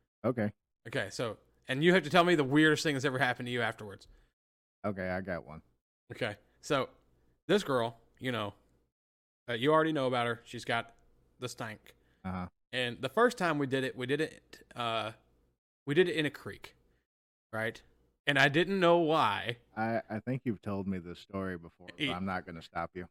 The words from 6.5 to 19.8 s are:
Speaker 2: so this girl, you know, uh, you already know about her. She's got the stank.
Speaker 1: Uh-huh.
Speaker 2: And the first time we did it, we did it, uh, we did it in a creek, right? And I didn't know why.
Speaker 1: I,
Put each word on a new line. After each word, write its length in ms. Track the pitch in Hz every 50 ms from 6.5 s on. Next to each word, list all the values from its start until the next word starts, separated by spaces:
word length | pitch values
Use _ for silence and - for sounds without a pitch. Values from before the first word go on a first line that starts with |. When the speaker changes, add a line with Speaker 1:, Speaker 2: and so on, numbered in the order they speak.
| _ _
Speaker 2:
so 280 | - - 156 135 127 - - _ _ _ _ _ _ _ _ _ _ -
this 140 | 175 208 190
girl, 340 | - 139 127 113 117 117 - _ _ _ -
you 140 | - 131 123
know, 200 | 110 107 101 - _ _ _ _ _ _ _ _ _ _ _ _ _ _ _ _ _ _ -
uh, 60 | 120
you 180 | 113 120 143 156
already 200 | 156 156 160 156
know 140 | 147 131
about 200 | 127 127 123 120
her. 140 | 120 117 113 -
She's 200 | - - 120 -
got 280 | - 120 117 113 - - _ _ _ _ _ _ _ _ _
the 100 | 127 123
stank. 460 | - - 123 110 107 - _ - - _ _ _ _ _ -
Speaker 1:
Uh-huh. 220 | 92 92 92 90 87 - _ _ _ -
Speaker 2:
And 260 | 127 127 120 117 -
the 80 | - 131
first 300 | - 220 233 247 247 -
time 200 | 185 170 156 147
we 80 | 143
did 180 | 131 127 135 131
it, 120 | 131 -
we 100 | 127 127
did 140 | 123 139 147
it, 380 | 156 - - - _ _ - - - - -
uh, 360 | 123 120 117 113 113 107 110 110 - _ _ _ _ _ _ _ _ _ _ _ _ _
we 80 | - 143
did 140 | 160 185 180
it 60 | 160
in 100 | 160 151
a 40 | 143
creek, 440 | - - - 110 92 - - - - _ _ _ _ _ _ _ _ _ _ _ _ _ _ _ -
right? 280 | 110 110 113 113 - - _ _ _ _ _ _ _ _
And 120 | - 143 135
I 100 | 139 147
didn't 300 | 135 156 180 180 196 196
know 180 | 180 170 170 175
why. 580 | 170 151 160 156 131 110 101 98 95 107 120 - _ _ _
Speaker 1:
I, 260 | -